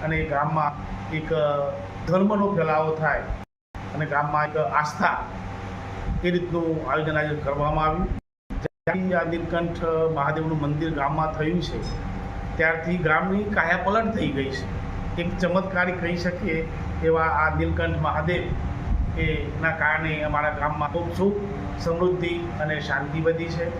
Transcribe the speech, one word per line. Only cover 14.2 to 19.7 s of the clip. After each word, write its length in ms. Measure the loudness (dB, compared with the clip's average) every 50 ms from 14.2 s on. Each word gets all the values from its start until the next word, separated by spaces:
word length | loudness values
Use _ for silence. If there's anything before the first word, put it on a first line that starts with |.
| 0 0
ગઈ 180 | 0 0 -2 -2
છે. 140 | -4 -4 -4 -4 -4 -4 -6 -6 -6 -4 -4 -4 -2 -2
એક 80 | -2 -2 0 0
ચમત્કારી 580 | 0 2 2 2 0 2 0 2 2 2 0 -2
કહી 140 | -2 -2 -2 0
શકીએ 400 | 0 -2 -2 0 -2 0 0 0 -2 -2 -4 -4 -4 -4 -2 0 2
એવા 260 | 4 4 4 4 2 4
આ 120 | 4 2 2 2
નીલકંઠ 460 | 2 2 2 2 0 0 0 0 0
મહાદેવ 420 | 0 0 0 0 0 0 0 0 0 -2 -2 -2 -2 -4 -4 -4 -2 0 0 2 2 0 0 0 0
એના 500 | 0 0 0 -2 -4 -2 0 0 0